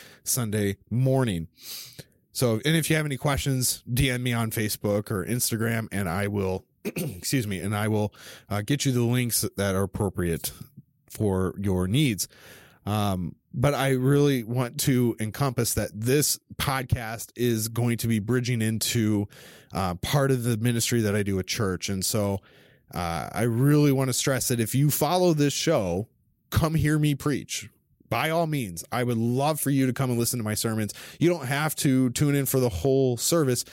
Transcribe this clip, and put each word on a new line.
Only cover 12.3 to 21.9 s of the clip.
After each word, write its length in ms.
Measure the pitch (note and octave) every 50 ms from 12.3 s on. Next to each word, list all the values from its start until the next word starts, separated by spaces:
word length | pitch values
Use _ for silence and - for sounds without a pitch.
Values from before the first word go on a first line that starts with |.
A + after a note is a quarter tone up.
| - - - - - - - - - _ -
Um, 500 | G2 G#2 G#2+ G#2 G2+ F#2+ F#2 F2 D2+ - - _ _ -
but 180 | C3 A#2+ D3
I 180 | C#3+ B2 C3 C#3
really 520 | C3+ B2+ B2+ C3+ C#3+ C#3+ C#3+ C#3+ C3+ B2
want 360 | A2 G#2+ A#2+ B2+ B2 A#2+ A#2+ -
to 360 | - D3 C3 B2 B2 A#2 G#2+ -
encompass 560 | G#2+ G#2+ - - C#3+ C3 A#2 B2+ A#2 - -
that 160 | A2 G#2 - E2
this 440 | G#2 A2 B2 C3+ D3+ D3 - - - _ - -
podcast 760 | - - D3 C3 C3 B2+ - - B2+ A2+ A2 A#2 G#2+ - - -
is 320 | A2+ A#2+ A#2+ A#2 A2+ G#2+ A#2
going 300 | A#2 A#2 A#2 A#2 A#2 A2
to 100 | - A2+
be 100 | A2+ G#2+
bridging 440 | G2 A2 B2 B2+ B2 A#2 B2+ A2+
into, 640 | A2 A2 A2 G#2+ - - - A#2+ G#2+ G#2+ G#2+ G2+ G2+ - - - - - - - - _
uh, 220 | - F2 F#2+ F2+ F2
part 360 | F2+ - - - C#3+ C#3 C3+
of 120 | C3+ B2
the 140 | A#2 B2 A#2
ministry 440 | G#2+ A2+ B2 A#2 A#2 - - B2 A#2
that 120 | G#2+ G2+ G2+
I 80 | G#2+
do 160 | G2+ G2+ G2 F#2
at 80 | F#2
church. 420 | - - - A2 F#2+ F#2 - -
And 160 | -